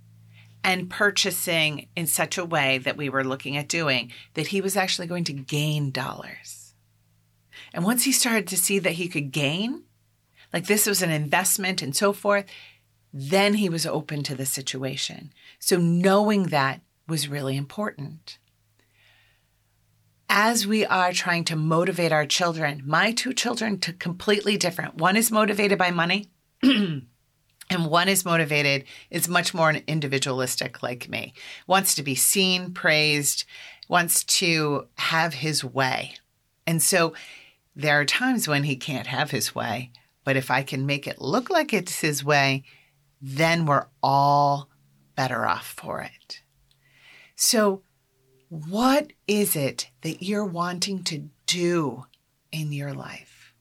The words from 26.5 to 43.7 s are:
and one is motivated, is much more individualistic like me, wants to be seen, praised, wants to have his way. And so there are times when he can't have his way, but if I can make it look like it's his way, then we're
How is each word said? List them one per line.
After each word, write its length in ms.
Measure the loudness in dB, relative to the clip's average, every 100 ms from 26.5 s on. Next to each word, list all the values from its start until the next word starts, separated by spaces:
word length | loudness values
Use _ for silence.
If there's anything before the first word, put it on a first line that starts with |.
| 0
and 420 | 2 4 2 -4 -10 _ _ _ _ -16 -6
one 380 | -2 2 4 4
is 160 | 2
motivated, 640 | 2 2 4 4 4 2 -2 -20 -8
is 200 | -4 0
much 260 | 0 0
more 160 | 2 2 2 -2
individualistic 960 | -2 0 -2 0 -2 -2 -2 -6 -6
like 260 | -8 -8 -8
me, 240 | -8 -10 -14 -18 -10 0
wants 260 | 2 2
to 80 | -2
be 140 | -2 0
seen, 560 | 2 2 2 2 -2
praised, 720 | -2 2 4 4 2 0 -2 -6 -12 -20 -18 -2
wants 360 | 0 2 0
to 640 | 0 2 2 2 2 -2 -4 -6
have 380 | -2 0 0
his 280 | -2 -2 -2
way. 520 | -2 0 0 0 -6 -14 _ _ _ _ -2
And 160 | 0
so 320 | 2 4 2 -2 -18 -20 -20 _ _ -4
there 240 | 2 2
are 40 |
times 440 | 2 0 2 0 0
when 160 | 0
he 100 | 0
can't 320 | -4 -4 -6 -4
have 240 | -4 -2
his 240 | -2 -4
way, 380 | -4 -4 -4 -8 _ _ _
but 120 | 0 0
if 140 | 2
I 140 | 0
can 220 | -2 -4 -2
make 200 | -2 -4
it 140 | -8
look 300 | -2 -2 0
like 220 | 0 2
it's 280 | -2 -2 -4
his 240 | -2 -2
way, 400 | 2 4 4 0 -6 -20 _ _ _ _
then 420 | -8 0 2 2
we're 220 | 2